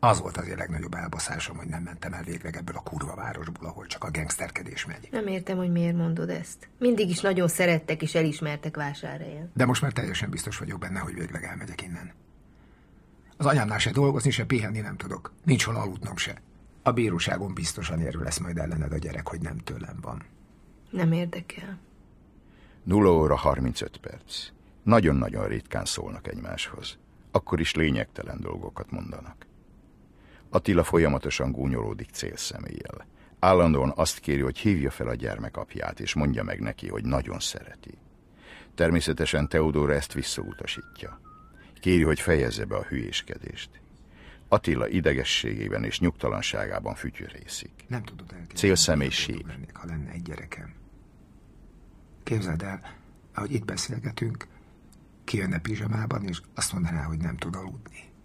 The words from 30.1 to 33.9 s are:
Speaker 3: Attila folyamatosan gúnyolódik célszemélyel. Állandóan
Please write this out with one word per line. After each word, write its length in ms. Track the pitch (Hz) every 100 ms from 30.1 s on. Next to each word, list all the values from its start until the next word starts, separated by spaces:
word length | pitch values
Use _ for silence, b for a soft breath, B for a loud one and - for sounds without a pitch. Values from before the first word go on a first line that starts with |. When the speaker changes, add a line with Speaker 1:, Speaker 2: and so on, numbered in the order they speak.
| b b b b
Speaker 3:
Attila 340 | - - 90
folyamatosan 680 | 80 85 80 69 69 - 65
gúnyolódik 580 | 64 67 62 53 52 -
célszemélyel. 960 | - - - - - 50 50 50 - - b b b
Állandóan 540 | 90 92 85 73 67